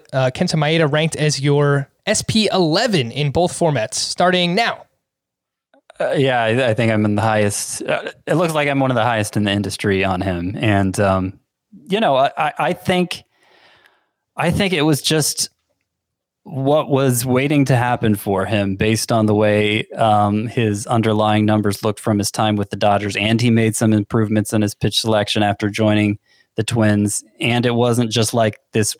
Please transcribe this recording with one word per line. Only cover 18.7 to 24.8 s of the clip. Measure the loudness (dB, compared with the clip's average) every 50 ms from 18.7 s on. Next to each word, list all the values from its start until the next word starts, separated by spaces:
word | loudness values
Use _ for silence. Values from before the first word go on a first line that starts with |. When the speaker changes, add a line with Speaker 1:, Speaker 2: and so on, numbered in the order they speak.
| -2
Speaker 2:
based | -2 0 0 0 0 -2 -2
on | 0 0 2
the | 2 2
way, | 2 4 4 4 2 2 2 0 -2 -4 -6
um, | -2 0 2 4 4 4 2 2 0 -2 -4
his | -4 -2 -2 0 0 -2 -4 -4
underlying | -2 0 0 2 2 2 2 2 2 2 2 2
numbers | 2 2 2 0 0 -2 -2 -4
looked | -4 -4 -2
from | -2 -2 0 0
his | -2 -2
time | -2 -2 0 0 0
with | -2 -2 -4
the | -2
Dodgers, | 0 2 2 2 2 0 -2 -4
and | -2 0 0 0 2
he | 2 2
made | 4 4 2 2 0
some | 0 2 2
improvements | 2 2 0 0 0 0 0 2 0 -2 -2 0 -2
in | 0
his | 0 -2 -2
pitch | -2